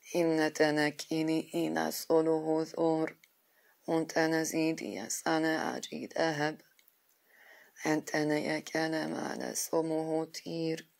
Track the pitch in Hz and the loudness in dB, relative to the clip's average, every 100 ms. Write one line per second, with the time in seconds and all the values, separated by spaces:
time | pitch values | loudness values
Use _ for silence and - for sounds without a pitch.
0 | - 180 165 160 156 151 156 151 147 147 | -2 2 4 4 2 4 4 4 2 0
1 | - 160 160 160 156 170 160 160 160 156 | -4 0 2 0 0 -2 0 0 -2 -4
2 | - 165 160 160 156 156 160 - 165 160 | 2 4 4 2 2 0 0 0 2 2
3 | 160 - _ _ _ _ _ _ - 165 | 0 -6 _ _ _ _ _ _ -2 0
4 | 160 - 160 160 160 160 160 160 - 98 | 0 2 2 2 0 0 0 -2 -6 -8
5 | 104 - - 160 160 160 - 131 - 156 | -6 -4 0 2 2 0 -2 -4 -8 -10
6 | - - 165 147 151 151 - _ _ _ | -6 0 0 0 -2 -4 -16 _ _ _
7 | _ _ _ _ - - - - 160 156 | _ _ _ _ -20 -20 -20 -6 0 0
8 | 151 156 151 151 151 156 151 160 160 160 | 0 -2 2 0 0 -4 -4 -2 -2 -2
9 | 160 160 143 123 127 110 - 165 160 156 | -2 -4 -4 -4 -4 -4 0 0 0 -2
10 | 160 160 160 - - 165 160 160 - | 0 -2 -2 -8 -8 -4 -2 -4 -8